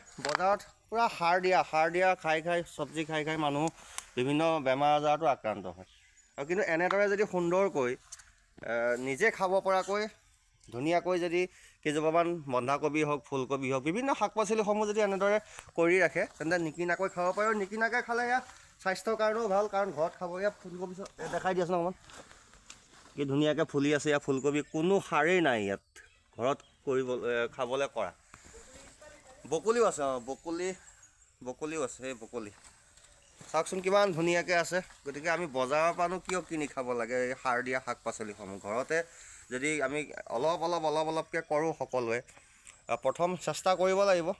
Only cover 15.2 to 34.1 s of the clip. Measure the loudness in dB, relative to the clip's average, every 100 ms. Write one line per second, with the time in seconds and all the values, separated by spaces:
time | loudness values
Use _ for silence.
15.2 | 2 2 -2 -12 -8 0 4 4 4 2
16.2 | -4 -4 -2 0 0 -2 -2 0 -2 0
17.2 | -2 0 0 0 -2 -2 0 0 -2 -2
18.2 | 0 0 -2 -14 -20 -8 -4 -2 -2 0
19.2 | 0 0 2 2 2 0 0 0 -2 -2
20.2 | -8 -4 -4 -4 -10 -10 -10 -10 -14 -10
21.2 | -6 -2 0 0 0 0 -2 -4 -12 -20
22.2 | -20 -20 -20 -20 -20 -20 -20 -20 -14 -6
23.2 | 0 2 2 2 0 0 2 2 2 0
24.2 | 0 0 0 0 -2 0 2 2 2 2
25.2 | 4 4 4 2 0 -2 -6 -20 -20 _
26.2 | _ -4 -2 -2 -6 _ -2 0 0 -2
27.2 | 0 0 -2 -4 -2 -2 -2 -4 -6 -8
28.2 | _ -20 -20 -20 -20 -20 -20 -20 -20 -20
29.2 | -20 -20 -6 -2 0 4 2 2 -2 -2
30.2 | -4 -10 -8 -6 -6 -6 -14 -20 -20 _
31.2 | -20 _ -12 -10 -8 -4 -6 -6 -10 -10
32.2 | -10 -10 -10 -14 -20 -20 _ -20 -20 -20
33.2 | -20 -20 -4 -2 -2 -2 2 4 4